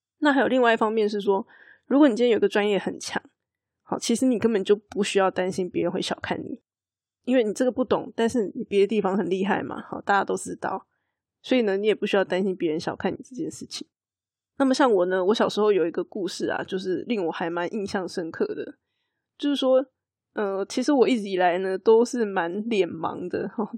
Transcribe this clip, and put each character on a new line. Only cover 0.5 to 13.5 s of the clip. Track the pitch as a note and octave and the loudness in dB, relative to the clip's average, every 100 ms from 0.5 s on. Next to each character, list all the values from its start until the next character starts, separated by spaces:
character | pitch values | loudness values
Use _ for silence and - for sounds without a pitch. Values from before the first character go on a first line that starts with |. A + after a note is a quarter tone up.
| B3+ | 4
外 | A#3+ | 4
一 | A3+ | 2
方 | A3 | 0
面 | A3+ G#3 | 0 0
是 | G#3 | 0
说， | G3 G3 - - - _ - | 0 0 -2 -16 -20 _ 0
如 | C4+ | 6
果 | D4 | 6
你 | |
今 | G#3 | 6
天 | A#3+ | 2
有 | G#3+ | 4
个 | G3+ | 2
专 | G#3+ G#3 | 2 2
业 | G3 | 0
很 | - - | -2 -8
强， | - - - _ _ _ _ _ | -8 -8 -10 _ _ _ _ _
好， | - - | -10 -6
其 | - | -2
实 | A#3 C4 | 0 2
你 | A3 | 2
根 | A3+ | 2
本 | G#3+ | 2
就 | F#3+ G#3 | 2 2
不 | - - | 0 -4
需 | G3 G3 | 0 2
要 | F#3+ | 2
担 | F#3 F#3 | 0 -4
心 | F#3 F3+ | -2 -4
别 | - | -2
人 | E3+ | -2
会 | F#3+ | -2
小 | - - | -4 -6
看 | - - | -6 -6
你， | - - _ _ _ _ _ _ | -8 -12 _ _ _ _ _ _
因 | - | 0
为 | B3+ | 2
你 | G#3+ | 2
这 | F#3 | 0
个 | B3+ | 0
不 | B3+ | 0
懂， | B3 F3 - | 0 -2 -2
但 | - A3+ | -2 0
是 | B3 G3 | 0 -2
你 | - | -4
别 | G#3+ G3+ | -2 2
的 | G3 | 2
地 | G#3+ | 2
方 | F#3+ G3 | 0 0
很 | F3+ | 0
厉 | F#3+ | -2
害 | G3 G3 | 0 -2
嘛， | C3+ - - | -4 -10 -12
好， | - | -8
大 | - | 0
家 | G3+ | 0
都 | - F#3 | 0 -4
知 | F3+ F3 | -6 -8
道， | F#3 F#3+ - _ _ _ _ _ | -6 -8 -12 _ _ _ _ _
所 | - B3+ | 0 2
以 | |
呢， | G#3+ G3 | 2 0
你 | G#3+ | 2
也 | |
不 | G3 | 0
需 | G#3+ G3+ | 2 0
要 | |
担 | F#3 F#3 | 2 0
心 | G3 | -2
别 | F3+ E3 | -2 -2
人 | D#3 | -2
小 | - | -4
看 | - G3 | -4 -4
你 | - | -6
这 | - | -10
件 | B3 - | -10 -10